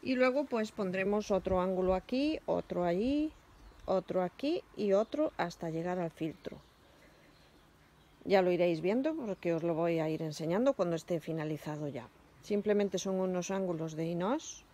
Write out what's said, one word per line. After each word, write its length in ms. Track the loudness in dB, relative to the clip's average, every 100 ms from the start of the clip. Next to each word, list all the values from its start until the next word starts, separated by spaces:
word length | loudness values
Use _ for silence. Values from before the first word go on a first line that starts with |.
Y 120 | 0
luego 300 | 2 4 2
pues 260 | 0 -2 -2
pondremos 640 | -2 -2 0 0 0 2
otro 280 | 0 2 2
ángulo 360 | 2 2 2 0
aquí, 420 | 0 0 0 -2 -2
otro 380 | -2 -2 0
allí, 480 | 2 2 2 0 0 -4 -20 -20 -20 -16 -2
otro 360 | -2 0 0
aquí 400 | 0 -2 -2 -2 -6 -4
y 160 | 2
otro 400 | 2 2 0 -2 0
hasta 320 | -6 -4 -6
llegar 300 | -4 -2 -2
al 140 | -4
filtro. 460 | -4 -6 -6 -14 -14 -20 -20 -20 -20 -20 -20 -20 -20 -20 -20 -20 -20 -20 -20 -20 -14
Ya 160 | 4 4
lo 120 | 6
iréis 280 | 4 4 2
viendo 360 | 2 2 0 -2
porque 360 | -4 -4 0
os 120 | 0
lo 100 | 0
voy 240 | 0 2 2
a 100 | 0
ir 140 | -2
enseñando 520 | -4 -4 -2 2 2
cuando 200 | 2 0
esté 240 | 0 -2 -4
finalizado 720 | -2 -4 -4 -4 -6 -6 -6
ya. 200 | -8 -12 -20 -20 -20
Simplemente 560 | -2 -2 2 2 2 0
son 200 | -2 0
unos 320 | 0 -2 -2
ángulos 460 | -4 -2 -4 -4 -4
de 100 | -4
inox 560 | 0 0 -2 -4 -16 -18